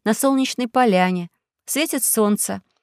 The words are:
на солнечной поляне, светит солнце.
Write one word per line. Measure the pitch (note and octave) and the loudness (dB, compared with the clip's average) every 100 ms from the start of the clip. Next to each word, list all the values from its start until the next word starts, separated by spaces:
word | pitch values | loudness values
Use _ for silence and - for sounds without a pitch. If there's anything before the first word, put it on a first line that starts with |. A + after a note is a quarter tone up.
на | G#3 | -4
солнечной | A3 C#4 C4+ C4 - B3 | 0 2 2 0 -4 -2
поляне, | B3+ B3 F#3 F3+ F3+ E3+ _ _ _ | 2 2 4 2 0 -6 _ _ _
светит | - C#4 D#4+ C#4 | -8 -4 -2 -2
солнце. | - - G#3 G#3 - G3 _ _ | -2 0 2 0 -2 -8 _ _